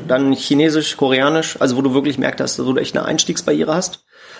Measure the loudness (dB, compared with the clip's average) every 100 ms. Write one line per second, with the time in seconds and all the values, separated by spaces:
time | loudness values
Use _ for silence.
0 | -2 2 2 0 2 4 4 2 -2 0
1 | 2 2 2 2 -2 -2 0 2 2 2
2 | 0 0 -2 -2 -4 -2 -2 0 -2 -2
3 | -2 -2 -2 -2 -2 0 0 -2 -4 -8
4 | _ -20 -20 -20